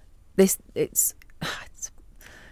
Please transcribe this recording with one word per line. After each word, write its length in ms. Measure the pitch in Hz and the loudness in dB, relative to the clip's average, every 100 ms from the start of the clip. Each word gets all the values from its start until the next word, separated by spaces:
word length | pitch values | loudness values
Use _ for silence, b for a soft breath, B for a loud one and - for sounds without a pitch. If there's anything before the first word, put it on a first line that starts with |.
| b - - - | b -20 -4 4
this, 220 | 190 - - | 6 4 -4
it's, 400 | - 156 - - - - | -4 -2 0 -2 -4 -18
<sighs> 140 | - | -10
it's, 480 | - - - - - - - - b b b | -8 -8 -12 -16 -16 -16 -20 -20 b b b